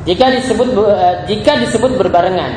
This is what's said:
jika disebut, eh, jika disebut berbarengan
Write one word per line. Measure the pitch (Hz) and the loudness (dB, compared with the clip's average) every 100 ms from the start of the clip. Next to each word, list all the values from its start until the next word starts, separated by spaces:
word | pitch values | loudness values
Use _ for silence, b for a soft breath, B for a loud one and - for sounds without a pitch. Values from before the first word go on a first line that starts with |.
jika | - 185 262 247 | -2 2 2 2
disebut, | 247 214 247 | -2 0 0
eh, | 202 214 196 180 180 - | 2 2 2 2 0 -4
jika | 208 254 294 | -2 0 0
disebut | 240 233 262 202 | -2 0 0 0
berbarengan | 190 175 170 185 139 | 0 2 0 -2 -6